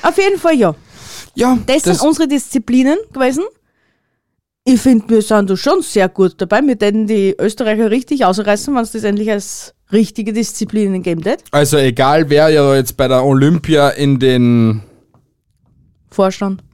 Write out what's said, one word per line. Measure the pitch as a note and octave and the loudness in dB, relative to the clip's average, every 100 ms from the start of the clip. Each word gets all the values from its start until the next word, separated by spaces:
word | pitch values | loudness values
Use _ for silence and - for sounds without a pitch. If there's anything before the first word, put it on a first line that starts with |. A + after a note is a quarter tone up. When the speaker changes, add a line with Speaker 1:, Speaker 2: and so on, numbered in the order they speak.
Speaker 1:
auf | E4 E4+ | -2 0
jeden | G4 G4 | 0 0
Fall | E4+ | 0
ja. | D4+ F#3+ D3+ - - - - - | 2 2 0 -12 -20 -20 -20 -16
Speaker 2:
Ja, | - A#3+ B3 - | -2 0 0 0
Speaker 1:
Das | C#4 | 0
Speaker 2:
das | F4+ E4+ | 0 0
Speaker 1:
sind | D4 | 0
unsere | D#4 D#4 | 0 0
Disziplinen | C#4+ - C4+ A3 B3+ C4 E4+ A4 | -2 -4 -6 0 0 2 -2 -6
gewesen. | C4+ B3+ C#4 G#4 - _ _ _ _ _ _ _ _ _ _ | -4 -2 -2 -6 -12 _ _ _ _ _ _ _ _ _ _
Ich | - B3 | 0 2
find, | C4+ A3+ G#3+ | 4 2 2
wir | A3+ | 0
sind | G#3+ G#3+ G3 | 2 0 0
da | F#3 | -2
schon | C#4 F#4+ | 0 -2
sehr | - G#3+ E3 | 0 -2 -2
gut | - F#3 - | 0 -2 0
dabei. | F#3 G#3+ | -2 0
Wir | C#4+ A3+ | 0 0
täten | G#3 G#3+ G#3+ | 0 0 0
die | G#3+ G3 F#3+ | 0 0 0
Österreicher | G#3 G#3+ A3+ G#3+ A3 | -4 -2 -2 0 0
richtig | A#3+ B3+ D4 | -2 -2 0
ausreißen, | G3 F#3 G#3 G#3 - | 0 0 -2 -2 -2
wenn's | C4 A3+ | -4 -4
das | A3+ | -6
endlich | G#3+ G3+ G#3+ | -4 -2 -2
als | G#3 G3 - - _ _ | -4 -6 -14 -18 _ _
richtige | G#3 A3 - G#3+ | 0 0 -2 -6
Disziplinen | G#3+ G#3+ - G#3 G#3+ G3+ F#3 | -4 -6 -6 -6 -2 -2 -2
geben | F3 E3 | -4 -4
tät. | F3 C#4 - | -4 -6 -4
Speaker 2:
Also | C#3+ D3 D3+ | -2 0 2
egal, | C3+ A#2+ C3 D#3 D3 | 0 2 2 2 2
wer | D3 D#3 | 4 4
ja | D#3 C#3 | 4 4
jetzt | C3+ B2+ - | 2 0 -2
bei | C3 | 0
der | B2+ | 2
Olympia | C3+ C3+ C#3 E3 C#3+ D3+ C#3+ | 2 2 2 2 0 2 2
in | - C#3+ C3+ | 0 0 2
den | C3 B2+ A#2+ A#2+ A2+ G#2+ G2+ _ _ _ _ _ _ _ _ _ _ _ _ | 2 2 2 4 2 0 -8 _ _ _ _ _ _ _ _ _ _ _ _
Speaker 1:
Vorstand. | - F#3+ F#3+ G3 F#3+ - | -2 -2 -2 -6 -8 -12